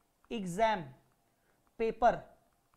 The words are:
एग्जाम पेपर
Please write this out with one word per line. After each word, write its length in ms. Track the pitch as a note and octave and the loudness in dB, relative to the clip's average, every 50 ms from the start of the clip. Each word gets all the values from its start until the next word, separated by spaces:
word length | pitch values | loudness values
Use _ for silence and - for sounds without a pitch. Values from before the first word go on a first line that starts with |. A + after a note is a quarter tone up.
| _ _ _ _ _ _ | _ _ _ _ _ _
एग्जाम 520 | A#3+ A#3 F#3+ F3+ E3+ F#3+ A3+ A3 A3 F#3 D#3 C3 B2+ - _ _ _ _ _ _ _ _ _ _ _ _ _ _ _ - | -8 -8 -6 -6 0 0 2 2 2 0 -4 -10 -16 -20 _ _ _ _ _ _ _ _ _ _ _ _ _ _ _ -4
पेपर 360 | A3+ A3+ A3 A3 B3 A3+ - - - - - _ _ _ _ _ _ _ _ | -4 -4 0 2 4 2 4 2 -4 -14 -20 _ _ _ _ _ _ _ _